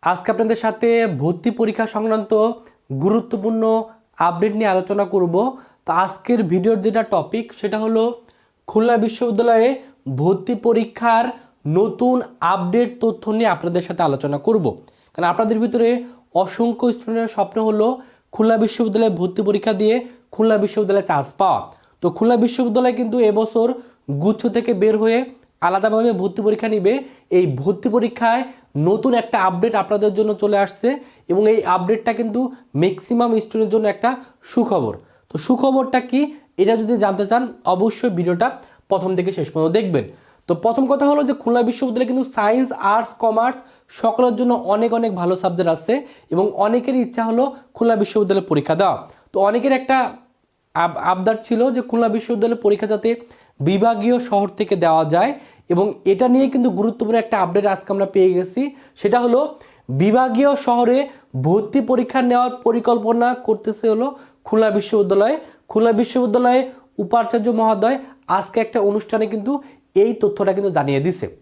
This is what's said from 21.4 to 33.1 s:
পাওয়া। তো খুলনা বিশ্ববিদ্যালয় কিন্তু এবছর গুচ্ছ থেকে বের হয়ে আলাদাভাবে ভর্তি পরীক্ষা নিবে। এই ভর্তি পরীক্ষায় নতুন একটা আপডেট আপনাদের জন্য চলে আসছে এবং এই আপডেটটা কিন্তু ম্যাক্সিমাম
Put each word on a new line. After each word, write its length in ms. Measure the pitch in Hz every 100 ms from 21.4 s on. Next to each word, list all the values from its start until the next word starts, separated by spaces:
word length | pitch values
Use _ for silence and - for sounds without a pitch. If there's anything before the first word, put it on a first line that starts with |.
পাওয়া। 200 | 190 123 - - _ _
তো 60 | 175
খুলনা 260 | 175 226 240
বিশ্ববিদ্যালয় 500 | 233 240 240 220 247 240
কিন্তু 160 | 233 240 220
এবছর 380 | 208 220 233 233 262 - _ - 143
গুচ্ছ 200 | 180 214 240 233
থেকে 160 | 233 202
বের 140 | 214 214
হয়ে 160 | 220 233 254 - _ _ 170
আলাদাভাবে 460 | 190 214 220 233
ভর্তি 280 | 196 185 180 208
পরীক্ষা 220 | 214 226
নিবে। 180 | 214 185 262 269 - _
এই 140 | 180 175 127
ভর্তি 280 | 143 196 254
পরীক্ষায় 540 | 226 233 240 233 240 262 - _ 139
নতুন 360 | 160 208 262
একটা 220 | 240 226 226 190
আপডেট 260 | 175 220 220
আপনাদের 320 | 185 208 208 196
জন্য 120 | 214 208
চলে 160 | 208 208
আসছে 240 | 196 - 233 285 - _ _
এবং 140 | 175 214
এই 60 | 220 - 185
আপডেটটা 360 | 180 220 226
কিন্তু 280 | 226 226 220 254 - _ 139
ম্যাক্সিমাম 480 | 180 190 -